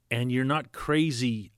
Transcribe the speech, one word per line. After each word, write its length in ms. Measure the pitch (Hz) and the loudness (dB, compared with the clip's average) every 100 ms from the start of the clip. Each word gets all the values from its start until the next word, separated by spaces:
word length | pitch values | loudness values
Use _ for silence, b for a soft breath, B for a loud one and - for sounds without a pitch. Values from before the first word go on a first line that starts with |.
| _ | _
And 200 | 117 123 | -2 0
you're 140 | 123 | 0
not 280 | 131 151 - | 2 0 -2
crazy 800 | - - 151 160 123 123 110 98 | -10 0 2 2 0 -2 -2 -8